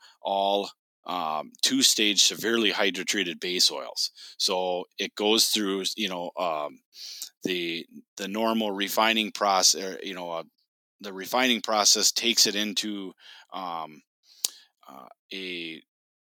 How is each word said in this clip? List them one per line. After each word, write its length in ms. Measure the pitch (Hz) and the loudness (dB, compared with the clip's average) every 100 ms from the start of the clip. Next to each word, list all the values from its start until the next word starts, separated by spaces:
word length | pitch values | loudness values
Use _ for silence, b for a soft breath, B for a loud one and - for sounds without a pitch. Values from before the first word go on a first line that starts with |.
| b b | b b
all, 500 | - 98 98 101 98 - _ _ - | -4 0 2 0 -2 -10 _ _ -8
um, 460 | 87 80 78 73 - | -4 -2 -4 -6 -2
two-stage 640 | - 131 120 - 107 98 | 0 4 2 4 2 4
severely 480 | - 85 95 117 107 | 2 2 -2 2 2
hydrotreated 680 | 90 101 92 85 107 87 80 | 2 0 0 -2 -2 -2 -4
base 300 | 92 90 - | -4 2 0
oils. 400 | 73 65 - - B B B | 0 -10 -6 -6 B B B
So 460 | - 92 92 90 - - | -2 0 0 -2 -4 -6
it 160 | 98 | -6
goes 340 | - 104 110 - | 0 4 4 4
through, 340 | 110 101 95 92 - | 2 0 0 -2 -2
you 140 | 104 | -4
know, 220 | 90 87 - | -4 -8 -4
um, 400 | 90 78 73 - _ B B B B B | -2 -2 -6 -10 _ B B B B B
the, 420 | - 90 85 85 - 76 - - | -4 -2 -2 -6 -8 -18 -18 -12
the 100 | 98 | -6
normal 440 | 104 113 113 107 | -2 0 2 0
refining 600 | 98 98 95 110 113 104 | -2 -2 4 4 4 0
process, 680 | - 104 95 90 78 95 87 | 0 2 6 4 4 -2 -6
you 140 | 98 90 | -8 -8
know, 160 | 87 | -6
uh, 120 | 82 82 _ _ _ _ - | -8 -10 _ _ _ _ -16
the 120 | 101 | -12
refining 480 | 95 92 120 127 113 | -10 -2 2 2 2
process 500 | 101 107 101 107 95 | 2 2 4 6 4
takes 360 | - 117 113 110 | 2 2 4 4
it 80 | 101 | 2
into, 580 | 107 95 107 101 95 - B B B | -2 -2 -4 -6 -8 -12 B B B
um, 500 | - 92 82 80 73 _ _ B B B B B B - | -8 -6 -6 -8 -14 _ _ B B B B B B -20
uh, 200 | 67 60 - - | -18 -18 -20 -12
a, 520 | 95 92 87 85 80 - _ _ _ _ | -10 -8 -8 -8 -12 -18 _ _ _ _